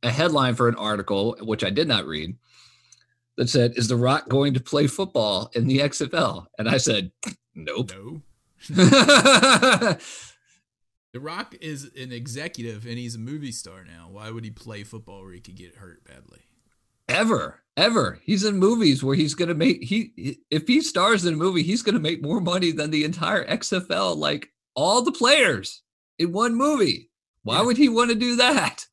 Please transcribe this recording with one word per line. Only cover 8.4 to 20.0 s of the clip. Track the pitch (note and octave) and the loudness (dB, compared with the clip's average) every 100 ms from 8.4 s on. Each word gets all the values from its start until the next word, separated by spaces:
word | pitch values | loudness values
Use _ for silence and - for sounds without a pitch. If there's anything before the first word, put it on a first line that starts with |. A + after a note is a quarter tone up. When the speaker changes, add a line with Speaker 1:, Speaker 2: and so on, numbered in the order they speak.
| _ _ - | _ _ -6
Speaker 1:
<laughs> | D#3 F#3 C4+ B3 C#4+ C4 B3+ C4 A#3 C4 A3 A3+ E3 - - - _ _ _ _ _ _ _ _ | 6 8 8 8 8 8 6 6 4 4 4 0 -2 -8 -18 -20 _ _ _ _ _ _ _ _
The | B2 | -16
Speaker 2:
Rock | D3 F3 - - | -12 -12 -12 -12
is | D#3+ D3 C#3 - | -12 -12 -12 -16
an | C3 | -12
executive, | A#2+ B2 A#2+ D#3+ - A#2 G#2+ A#2 | -10 -10 -10 -10 -10 -10 -10 -12
and | A#2 | -10
he's | A#2+ A#2 | -10 -10
a | |
movie | A2+ D3+ C#3+ | -10 -10 -10
star | A2 - F#2 | -12 -14 -20
now. | F2+ E2 E2+ | -20 -20 -20
Why | G2 G#2+ | -18 -14
would | A2+ | -12
he | A2 | -12
play | G#2+ - G#2 | -16 -16 -16
football | G#2 A2+ A2 G2 | -16 -18 -18 -20
where | F#2+ | -20
he | F2+ | -20
could | - F#2 | -20 -20
get | F2+ _ | -20 _
hurt | F#2+ - _ | -20 -20 _
badly? | C2 - _ _ _ _ _ _ _ - | -20 -20 _ _ _ _ _ _ _ -4
Speaker 1:
Ever, | D#3+ A3+ F3 C2+ - _ - | 0 2 0 -2 -10 _ 0
ever. | G3+ A3+ A2 - | 2 2 0 -4
He's | - G3 | -2 0
in | G#3+ G3 | 0 2
movies | F#3+ A#3 F#3+ C3 | 2 4 4 4
where | C3 C#3 | 0 0
he's | D3+ | 0
gonna | - E3+ E3 | -2 -4 0
make, | E3 - | 2 0
he, | A#2 G3+ | -2 -4